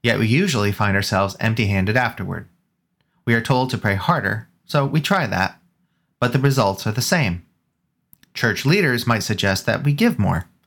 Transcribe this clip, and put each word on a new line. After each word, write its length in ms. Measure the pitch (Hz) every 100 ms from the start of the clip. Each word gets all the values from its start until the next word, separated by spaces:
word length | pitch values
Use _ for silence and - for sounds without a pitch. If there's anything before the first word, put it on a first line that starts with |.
Yet 180 | 120 107
we 80 | 110
usually 440 | 131 196 131 101
find 240 | 101 104 98
ourselves 400 | 98 98 98 -
empty-handed 580 | 113 113 104 98 95 117
afterward. 500 | 120 - 92 87 95 _ _ _ _ _ _ _ -
We 80 |
are 80 | 117
told 300 | 113 131 131
to 60 | 104
pray 180 | 107 98
harder, 520 | - 165 101 107 - _ _
so 200 | 147 139
we 160 | 156
try 260 | 147 196 127
that, 320 | 95 95 - _ _ _ _ _ _
but 120 | 123
the 80 | 131
results 480 | 139 135 104 98 113
are 40 |
the 100 | 107
same. 440 | 120 180 120 87 - _ _ _ _ _ _ _ _
Church 320 | - 120 98 135
leaders 400 | 196 165 120 120
might 180 | 113
suggest 420 | - 104 101 95 -
that 180 | 107
we 80 | 143
give 260 | 143 226 185
more, 300 | 95 85 - _